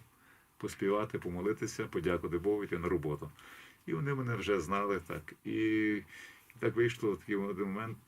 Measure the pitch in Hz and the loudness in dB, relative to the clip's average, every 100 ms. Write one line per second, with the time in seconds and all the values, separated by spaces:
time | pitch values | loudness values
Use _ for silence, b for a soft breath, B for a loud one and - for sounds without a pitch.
0 | - b b b b _ 104 - 98 104 | -14 b b b b _ -8 0 2 2
1 | 107 - 92 90 98 113 - - 110 95 | 2 -2 -4 -2 0 0 -2 -4 -4 -2
2 | 85 87 80 82 95 104 98 87 87 90 | 2 0 0 0 2 0 0 -2 2 2
3 | 76 73 76 B B B B B - 160 | 2 -2 -6 B B B B B -4 -2
4 | 143 135 127 107 95 98 80 101 101 95 | 0 0 0 -2 2 2 2 0 2 0
5 | - 82 - - 110 110 110 110 107 104 | -2 -8 -8 -10 -4 0 2 4 4 2
6 | - B B B B - 113 113 117 - | -4 B B B B -2 0 4 2 4
7 | 110 90 - 101 98 92 98 98 110 110 | 0 0 0 0 0 -2 -2 -2 -4 -8